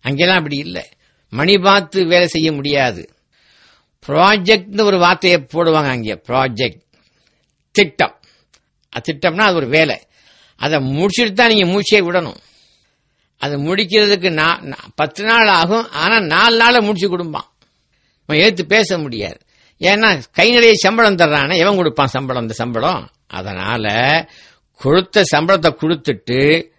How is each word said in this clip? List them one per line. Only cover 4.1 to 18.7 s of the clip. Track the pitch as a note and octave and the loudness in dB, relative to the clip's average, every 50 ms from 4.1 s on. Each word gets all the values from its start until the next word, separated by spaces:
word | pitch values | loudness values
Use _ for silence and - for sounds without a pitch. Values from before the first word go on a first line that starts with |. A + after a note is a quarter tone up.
| C#3+ D#3 F3+ G3+ G#3+ G#3 F3+ F#3+ A3 G#3+ F3+ G#3+ G3 G#3 | 0 2 4 4 2 2 2 2 2 0 0 -8 -4 0
ஒரு | A3 G3+ G3 | 2 2 2
வார்த்தையை | F3+ F3 F3 F#3 F3 - F3+ F3 E3 C3+ - - | 4 2 2 2 2 2 2 2 2 0 -4 -4
போடுவாங்க | E3 E3+ E3 D#3+ D#3 D3 C3+ | -2 0 2 2 2 0 -2
அங்கே, | B2+ A#2+ A2+ G#2+ G2+ | -4 -4 -6 -8 -8
ப்ராஜெக்ட், | - _ - A#2+ C3 C3 C3 A#2 G#2 C3 A2+ E2+ _ _ _ _ _ _ _ _ _ _ _ _ _ _ _ _ _ _ _ | -10 _ -4 -2 -2 -2 -2 -2 -4 -4 -4 -6 _ _ _ _ _ _ _ _ _ _ _ _ _ _ _ _ _ _ _
திட்டம். | _ - G3+ D3+ _ - D3+ - - _ _ _ _ _ _ _ _ _ _ _ _ _ _ _ | _ 0 0 0 _ -4 -4 -4 -4 _ _ _ _ _ _ _ _ _ _ _ _ _ _ _
அது | - A#2 - - D#3 | -14 -10 -8 -8 -8
திட்டம்னா | C#3 - F3 D#3+ F#3 | -4 -4 -4 0 2
அது | A3 G3+ F3+ | 0 2 2
ஒரு | E3 C#3 | 0 -2
வேலை, | A#2 C#3 D#3+ D#3+ D3 G#2 - _ _ _ _ _ _ _ _ _ _ _ | 0 2 2 2 0 -2 -8 _ _ _ _ _ _ _ _ _ _ _
அதை | _ - D3 D#3 D3 | _ -6 -4 -2 -2
முடிச்சுட்டு | C3 C3 C3+ D3 F3+ G3+ F3+ - A#3+ G#3+ F#3+ | -2 -2 -2 -2 -2 -2 0 0 -2 0 2
தான் | G3 A#3+ | 2 2
நீங்க | A#3 A3 G#3 F#3 | 4 4 2 2
மூச்சே | E3+ F#3 G#3 G3+ - G#3+ G#3 | 2 0 -2 0 2 2 2
விடணும். | F#3 E3+ F3 F3+ E3 A#2+ - - _ _ _ _ _ _ _ _ _ _ _ _ _ _ _ _ _ _ _ | 2 0 -2 -2 -2 -4 -12 -14 _ _ _ _ _ _ _ _ _ _ _ _ _ _ _ _ _ _ _
அது | _ - C#3+ D3 | _ -8 -6 -6
முடிக்கிறதுக்கு | C#3 C#3+ D#3+ F#3 G3 G#3+ E3+ G3 G#3+ G#3 G3+ G3+ F3+ F3 F#3 | -4 -4 -4 -2 -2 -2 0 2 2 2 2 0 0 0 -4
நா-, | E3 D#3 D#3 E3 E3+ - | -2 0 0 0 -2 -4
நா-, | - C#3 C3 - - - _ | -6 -14 -16 -16 -18 -16 _
பத்து | - D3+ D#3+ - - G#3 | -4 -4 -4 -4 -8 -2
நாள் | A3 A3+ A#3 A3 | 0 2 2 4
ஆகும், | G#3 F#3+ E3+ E3 F3 G#3+ A3+ A3+ - | 4 2 2 2 0 -2 -2 -4 -6
ஆனா | - D3 D#3+ F#3+ A3+ A3+ | -8 -4 -2 0 0 0
நாலு | F#3+ D#3 D#3 F3+ G#3+ A#3 A3+ | 0 0 0 2 2 2 4
நாள்ல | A3+ A#3 A#3+ B3 A#3+ | 4 4 4 4 2
முடிச்சு | G#3+ G3+ G#3+ E3+ F#3 G3 | 2 0 -2 -2 -2 -2
கொடுப்பான். | F3 F3 F3 D#3+ D3+ - - _ _ _ _ _ _ _ _ _ _ _ _ _ _ _ _ | -2 -4 -6 -8 -10 -12 -12 _ _ _ _ _ _ _ _ _ _ _ _ _ _ _ _
அவன் | - D3+ D3+ | -2 0 2
எதிர்த்து | F3+ A3 G3 F3 F3 | 2 2 2 0 -4
பேச | D3 | 0